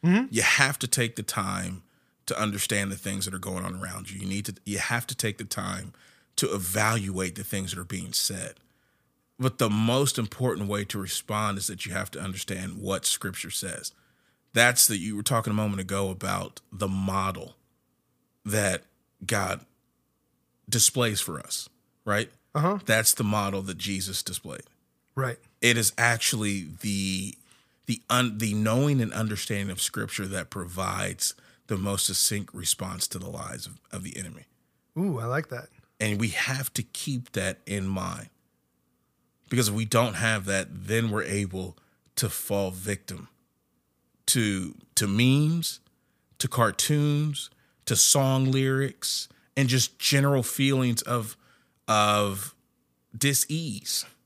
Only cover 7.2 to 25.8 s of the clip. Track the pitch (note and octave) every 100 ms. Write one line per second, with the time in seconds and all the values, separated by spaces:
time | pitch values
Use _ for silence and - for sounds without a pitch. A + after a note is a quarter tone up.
7.2 | F#2 E2+ G2 G2+ F#2+ F2 E2+ F#2+ F2+ -
8.2 | - F#2+ - - _ _ _ _ _ _
9.2 | _ _ B2+ B2 A#2 G#2 A2+ B2+ C#3 -
10.2 | G#2+ - B2+ F2 G2+ G#2 G2+ G#2+ F#2 -
11.2 | - G#2+ G#2+ G2 F#2 F#2 - F2+ G2 -
12.2 | F#2+ F#2+ - F#2 F#2 F2+ F#2+ F#2+ - -
13.2 | G2 F2+ - - F#2 E2 - - _ _
14.2 | _ _ _ A2+ A#2+ B2 - G#2+ F#2 G#2
15.2 | G2+ A#2+ A2 G#2 G#2+ G2 F#2 G2 G2 F#2+
16.2 | F#2+ F#2+ F#2 - _ G2 G2+ F#2+ F#2+ F#2+
17.2 | F#2+ F2+ E2+ - _ _ _ _ _ _
18.2 | _ _ - G#2+ G2+ F2 - _ _ _
19.2 | G2 G#2+ F#2+ F#2+ - _ _ _ _ _
20.2 | _ _ _ _ - A2+ - - A#2+ G2+
21.2 | - D#2+ - - - _ _ _ - G2+
22.2 | A2+ _ _ D3+ D#3+ G3+ - A2 A2 -
23.2 | G#2+ G#2+ G2+ G2 F#2+ F2 F#2+ F#2+ F2 F#2
24.2 | - F2+ - C2+ - _ _ _ _ -
25.2 | C3 A#2 _ _ A#2 A#2